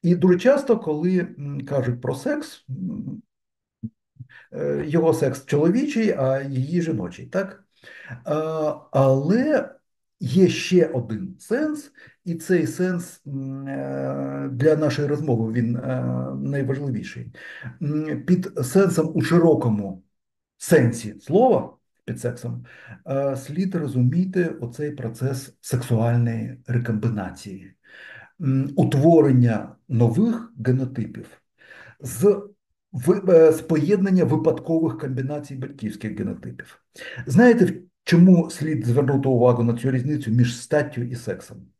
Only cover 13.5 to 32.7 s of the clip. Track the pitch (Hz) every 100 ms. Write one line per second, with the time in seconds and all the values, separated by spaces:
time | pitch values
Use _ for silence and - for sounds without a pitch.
13.5 | 135 135 135 135 135 135 139 135 139 139
14.5 | 123 151 151 151 147 143 147 151 113 113
15.5 | 117 117 120 131 127 123 127 131 135 139
16.5 | 139 127 135 143 107 90 - 120 - -
17.5 | - 123 - 143 151 156 147 - 180 -
18.5 | - 131 190 190 160 156 - - 170 165
19.5 | 143 117 104 98 95 _ _ _ _ _
20.5 | _ - 160 117 - 107 - - 180 254
21.5 | 170 - _ _ _ - - 120 - 120
22.5 | 120 - - - - - 135 139 127 -
23.5 | 156 190 170 147 127 123 170 190 185 165
24.5 | - 120 - 147 147 113 - 135 131 -
25.5 | _ - 123 - 113 117 120 117 113 117
26.5 | - - 123 120 107 107 104 92 - 101
27.5 | 95 90 _ _ - - - - _ 139
28.5 | 135 139 - 120 135 156 160 139 127 120
29.5 | 107 101 - _ 117 117 113 226 220 -
30.5 | - 117 131 123 - 104 - - _ _
31.5 | _ _ - - _ 127 95 196 202 -
32.5 | _ _